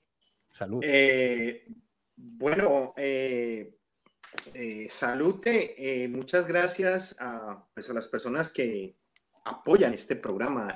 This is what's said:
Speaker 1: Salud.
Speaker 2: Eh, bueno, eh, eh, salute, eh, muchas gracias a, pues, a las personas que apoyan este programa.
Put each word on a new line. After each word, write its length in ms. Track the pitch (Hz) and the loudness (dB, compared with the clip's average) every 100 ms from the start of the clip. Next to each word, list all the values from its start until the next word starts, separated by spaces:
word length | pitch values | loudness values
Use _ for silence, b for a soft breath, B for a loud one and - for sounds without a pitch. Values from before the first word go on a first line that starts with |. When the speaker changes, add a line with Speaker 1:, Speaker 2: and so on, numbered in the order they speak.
| _ _ _ _ _ | _ _ _ _ _
Speaker 1:
Salud. 300 | - 95 117 | -10 -6 -4
Speaker 2:
Eh, 840 | 147 139 135 131 127 120 117 120 - 113 _ _ _ - | 4 6 6 6 2 0 -2 -6 -14 -20 _ _ _ -20
bueno, 800 | 123 117 135 151 196 139 131 - | -20 -4 0 2 4 4 0 -4
eh, 800 | 139 135 131 123 117 113 104 - _ _ _ _ - - - | -2 0 0 -2 -2 -4 -10 -16 _ _ _ _ -8 -8 -8
eh, 340 | 127 117 107 107 | -8 -8 -8 -8
salute, 1120 | - 127 127 160 - 233 233 156 - 135 131 | -4 -2 2 0 2 2 2 0 -4 -4 -2
eh, 40 | 123 | -2
muchas 400 | 123 131 180 170 | -4 0 0 2
gracias 680 | 175 180 180 185 185 190 - | 2 2 2 0 0 -2 -8
a, 440 | 127 113 110 101 _ | -10 -8 -10 -12 _
pues, 140 | - - | -16 -8
a 20 | |
las 160 | 117 110 | -8 -6
personas 420 | - 123 139 160 | -6 -4 -2 -2
que 440 | - 123 104 95 - _ _ _ _ | -2 -2 -2 -8 -12 _ _ _ _
apoyan 480 | 110 - - 160 135 | -12 -6 6 6 6
este 220 | 110 - 127 | 2 -4 -4
programa. 580 | 110 98 123 135 104 | -2 -2 -2 -2 -4